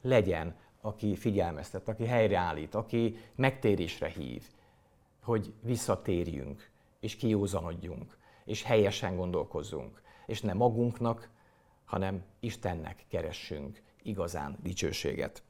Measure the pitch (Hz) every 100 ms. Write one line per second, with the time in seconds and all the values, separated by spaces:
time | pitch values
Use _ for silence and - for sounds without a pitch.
0 | 127 127 95 85 80 85 - _ 107 104
1 | 107 95 117 98 85 78 82 95 - 107
2 | 113 123 110 95 87 78 78 104 110 117
3 | 117 110 - - 131 135 110 101 85 -
4 | 80 - 67 55 - - _ _ _ _
5 | _ _ - 113 - - 113 117 - 95
6 | - 87 85 73 67 69 - _ _ _
7 | 113 - 117 107 101 95 85 85 85 85
8 | - - _ - - 110 - 117 98 98
9 | 104 90 90 87 73 80 73 76 57 -
10 | - - - 110 110 92 123 113 120 113
11 | 117 117 - _ _ _ _ _ - 92
12 | 95 95 90 - 117 - 98 85 80 82
13 | - 92 80 - - 76 69 - - _
14 | - 98 85 85 71 69 87 90 76 -
15 | - - 62 - -